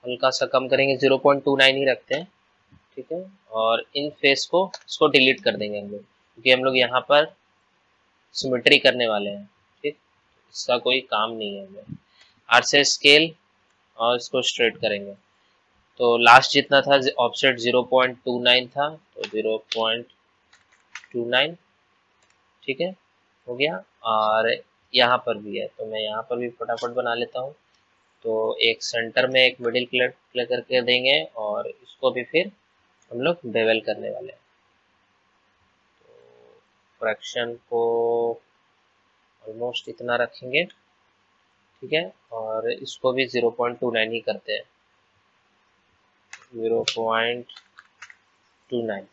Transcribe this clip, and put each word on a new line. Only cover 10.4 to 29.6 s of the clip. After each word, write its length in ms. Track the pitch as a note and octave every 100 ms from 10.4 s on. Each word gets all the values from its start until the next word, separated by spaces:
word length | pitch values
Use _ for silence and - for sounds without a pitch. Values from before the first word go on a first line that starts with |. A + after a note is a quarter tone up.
| _
इसका 240 | - - B2
कोई 220 | B2+ C3
काम 280 | B2+ A2 A2
नहीं 260 | A2+ G#2 G2+
है 80 | G2
हमें। 320 | G2 - - _ _ _ _ -
आर 140 | A#2
से 200 | A#2+ C#3+ C#3
scale 440 | - C#3+ D3 D#3+ D#3+ _ _ _ _ _ A#2
और 180 | A#2 B2
इसको 240 | - C3
straight 340 | A#2+ - A#2 -
करेंगे। 360 | A2 G2+ G2+ G2+ _ _ _ _ _ _ _ _
तो 160 | A#2+ A#2
last 320 | A#2+ B2+ C3
जितना 300 | C#3+ C3+ C#3
था 180 | C3+ C#3 C3 -
ऑफसेट 400 | A#2+ - C#3 B2
ज़ीरो 240 | A#2 B2 B2
पॉइंट 260 | C3 B2+ B2 -
टू 140 | B2
नाइन 240 | B2 B2 B2
था, 200 | C#3 D3
तो 340 | D#3 _ - G#2+
ज़ीरो 320 | G#2+ A2 A2 - A2+
पॉइंट 320 | A2+ A#2 A#2+ _ _ _ _ _ _ _ _ - -
टू 160 | B2 A#2
नाइन, 280 | B2 D3 E3+ _ _ _ _ _ _ _ _ _ _
ठीक 180 | - C3
है, 100 | F3 F#3 _ _ _ _ -
हो 80 | B2
गया। 280 | D3 F#3 G3+ _ A#2
और 500 | A2 G#2+ A2 A2+ - - _ _
यहाँ 240 | B2+ A#2+ B2
पर 180 | B2 G#2+
भी 220 | G#2 G2+
है, 80 | G#2
तो 180 | - A2
मैं 160 | A2
यहाँ 200 | G#2+ G#2+
पर 140 | A2+ A#2+
भी 120 | A#2+
फटाफट 440 | A#2+ A#2 A#2 A#2+ A#2+
बना 180 | A#2+ A#2
लेता 240 | A#2+ B2
हूँ। 160 | C3+ D3+ _ _ _ _ _ _ A2+
तो 300 | A2 A2 -
एक 220 | A2+ A2
center 420 | - A#2 A2+ A#2+ B2+
में 120 | C3
एक 160 | B2+ B2+